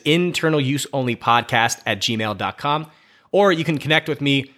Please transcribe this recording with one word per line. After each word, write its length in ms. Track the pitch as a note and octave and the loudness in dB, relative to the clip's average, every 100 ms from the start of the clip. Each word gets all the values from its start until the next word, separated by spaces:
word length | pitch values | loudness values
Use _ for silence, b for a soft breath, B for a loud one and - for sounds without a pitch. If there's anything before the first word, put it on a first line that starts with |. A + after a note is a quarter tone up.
internal 560 | D3 E3 F3 - D#3+ D#3 | 0 2 2 0 0 2
use 260 | C3 C#3+ - | 0 -2 -4
only 240 | C#3 B2+ A#2 | -4 -2 -2
podcast 640 | - A#2+ A2+ A#2+ A#2 - - | 0 0 2 2 2 0 -4
at 120 | G#2+ | -4
gmail 400 | - A2+ A2 G2 | -2 -2 -2 -4
dot 180 | G2 - | -6 -4
com. 320 | D3 D3+ D#3 b b b b | -4 -4 -4 b b b b
Or 180 | F#3 G3+ | 2 4
you 140 | E3 | 2
can 140 | D#3+ D3 | 0 -2
connect 300 | C#3 D#3 D#3 | 0 0 0
with 120 | C#3 | -2
me 320 | C#3+ C#3 A#2 | 0 0 -2